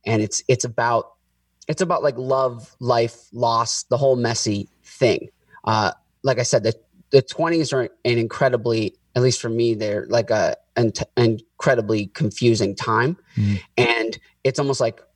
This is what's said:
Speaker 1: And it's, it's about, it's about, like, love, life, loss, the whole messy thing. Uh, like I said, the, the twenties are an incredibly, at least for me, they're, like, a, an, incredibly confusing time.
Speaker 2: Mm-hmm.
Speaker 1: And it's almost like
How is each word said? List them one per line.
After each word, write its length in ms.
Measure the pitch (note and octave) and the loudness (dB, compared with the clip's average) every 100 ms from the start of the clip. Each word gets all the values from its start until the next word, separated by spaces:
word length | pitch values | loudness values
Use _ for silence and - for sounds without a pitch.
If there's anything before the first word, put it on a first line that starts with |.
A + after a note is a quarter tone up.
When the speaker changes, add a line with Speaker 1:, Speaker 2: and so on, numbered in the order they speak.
| - | 0
Speaker 1:
And 160 | A2 | 0
it's, 200 | G#2+ - - | 0 -4 0
it's 160 | B2 | 0
about, 500 | B2 A#2 A#2 A#2 - _ _ _ _ _ - | 0 -2 0 0 -2 _ _ _ _ _ -8
it's 140 | D#3+ | -4
about, 200 | F#3 E3+ | 0 0
like, 160 | C#3+ C3 | 0 -2
love, 560 | B2+ C3 C3 A#2+ - _ | -2 0 0 -2 -18 _
life, 480 | B2 A#2+ A#2 - _ | 0 2 0 -4 _
loss, 500 | A#2 A#2+ A2+ A#2 - - | -2 0 2 0 -6 -2
the 80 | B2 | 0
whole 180 | C3+ B2+ | 2 2
messy 540 | A#2 A2+ A2+ G2+ F#2+ _ - | 0 -2 -2 -4 -6 _ -20
thing. 420 | - C3 - - _ _ - - | 0 2 2 -4 _ _ -8 -2
Uh, 260 | A2 G#2 - _ _ | 0 0 -4 _ _
like 160 | C3+ B2+ | -2 -2
I 40 | |
said, 200 | A#2+ A#2+ | 0 0
the, 100 | G#2+ - _ _ _ | 0 -4 _ _ _
the 120 | C#3 | 2
twenties 520 | - - E3 E3 D3+ | 2 -4 0 0 0
are 80 | C3+ A#2+ _ B2 | -2 -4 _ -2
an 120 | A#2 | 0
incredibly, 760 | A2+ - C3+ B2 A#2 A2+ G#2+ _ _ B2 | -2 0 0 0 0 -2 -2 _ _ 0
at 60 | |
least 200 | B2+ B2 | 2 0
for 80 | A#2+ | -4
me, 240 | A2+ A#2 | 0 0
they're, 320 | A2 G#2+ G2+ - | 0 -2 -4 0
like, 220 | A#2 A2 | 0 2
a, 260 | G#2+ E2+ - _ - | 0 0 -2 _ 0
an, 160 | A#2 - - - | 0 -2 -6 2
incredibly 880 | A#2 A2 - _ - C3 G#2+ A2 G2+ | 2 0 -8 _ 0 0 0 -2 -4
confusing 680 | - G#2 - B2 A2 G2+ | -4 -4 0 2 2 0
time. 440 | G2 - A2 B2+ F#3+ _ - | -2 -2 0 0 -4 _ -2
Speaker 2:
Mm-hmm. 200 | G#2 G2 - - | 0 -2 -4 0
Speaker 1:
And 400 | B2 A#2 A2+ A2 _ _ C3+ | 0 0 -2 -8 _ _ -4
it's 140 | C3 | 0
almost 200 | C#3 C3+ | -2 0
like 220 | A#2 - _ | -2 -2 _